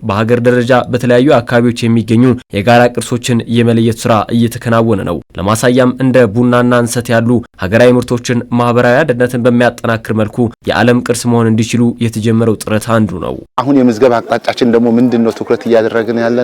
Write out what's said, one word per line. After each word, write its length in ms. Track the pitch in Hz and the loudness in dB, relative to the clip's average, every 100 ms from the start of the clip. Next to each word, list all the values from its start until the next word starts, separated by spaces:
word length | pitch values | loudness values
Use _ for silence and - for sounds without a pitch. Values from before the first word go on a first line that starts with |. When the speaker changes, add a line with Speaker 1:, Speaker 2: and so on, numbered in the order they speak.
Speaker 1:
በሀገር 380 | 113 101 113 120 | -4 -2 0 0
ደረጃ 340 | 120 123 120 127 - | 2 0 2 0 0
በተለያዩ 400 | 120 127 123 135 | -2 0 2 4
አካባቢዎች 480 | 135 113 120 120 117 | 2 2 0 0 0
የሚገኙ 440 | 117 117 110 117 127 123 - | 0 0 2 2 2 0 -4
የጋራ 300 | 101 101 120 120 | -4 2 4 4
ቅርሶችን 540 | 120 - 123 120 117 113 | 0 -6 -6 -2 -4 -2
የመለየት 480 | 117 117 113 113 110 | 0 2 2 0 -2
ስራ 140 | 120 110 - | 0 0 0
እየተከናወነ 720 | 117 117 - 117 117 113 101 | 0 -2 -2 -2 0 0 -2
ነው። 140 | 90 85 - - | -4 -8 -10 -6
ለማሳያም 560 | 92 110 127 127 127 123 | -4 0 0 2 0 0
እንደ 180 | 131 127 117 | 0 2 2
ቡናና 520 | 107 123 120 123 123 | 2 0 2 2 0
እንሰት 300 | 120 123 113 | 0 -4 -2
ያሉ 200 | 113 113 123 - - | 0 0 0 -2 -8
ሀገራዊ 320 | 92 110 123 | -2 2 4
ምርቶችን 540 | 123 120 120 120 117 - | 2 0 -4 -4 -6 -4
ማህበራዊ 440 | 120 120 120 123 123 | -2 0 2 2 2
አንድነትን 460 | 156 120 123 127 | 0 0 -2 0
በሚያጠናክር 720 | 120 120 120 - 120 113 - 110 | 0 2 0 -2 -4 -4 -4 -4
መልኩ 220 | 104 - 117 - - | -4 -2 -4 -4 -4
የዓለም 360 | 90 117 120 | 0 2 0
ቅርስ 220 | 120 120 123 | -2 -4 -2
መሆን 240 | 117 113 | 0 2
እንዲችሉ 340 | 110 110 113 120 117 | 0 0 0 0 -2
የተጀመረው 580 | 117 113 110 113 113 104 | -4 -2 -2 0 0 -2
ጥረት 300 | - 107 113 | -4 -4 0
አንዱ 220 | 113 104 90 | 0 0 -4
ነው። 160 | 60 65 - - | -8 -10 -8 -6
Speaker 2:
አሁን 200 | 123 143 | 0 2
የምዝገባ 380 | 123 107 131 117 | 2 2 2 2
አቅጣጫችን 540 | - 120 - 110 123 | 0 -4 -4 -2 0
ደግሞ 160 | 113 120 | 2 2
ምንድን 320 | 117 123 117 | 2 2 2
ነው 120 | 113 107 | 0 -2
ትኩረት 300 | 107 117 113 | -2 -2 2
እያደረግን 540 | 117 110 110 110 117 | 2 2 -2 -2 -2
ያለ 200 | 117 120 | -2 -2